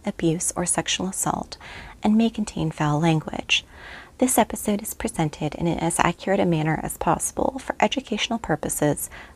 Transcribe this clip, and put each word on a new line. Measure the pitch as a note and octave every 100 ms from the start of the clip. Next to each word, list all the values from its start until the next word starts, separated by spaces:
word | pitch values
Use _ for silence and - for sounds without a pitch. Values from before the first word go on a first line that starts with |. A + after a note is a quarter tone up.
abuse, | G3+ - E3 E3+ -
or | - F3
sexual | - - - F#3+
assault, | - - - - - - - - -
and | G#3+
may | A3 A3+
contain | A3 G#3 E3+ D#3+
foul | - D3+ D3
language. | E3 D#3 - - - - - - - - - -
This | C4 -
episode | G#3+ A3 - G#3
is | A3
presented | - A3 - D3+ - D3+
in | - E3+
as | - E3 -
accurate | F3 - G3 G3
a |
manner | F#3 D#3+ D#3 D#3
as | - -
possible | E3+ - - - - C4
for | - -
educational | G#3+ C4+ - G#3 - A3+
purposes | - D3+ - - D3 - - - -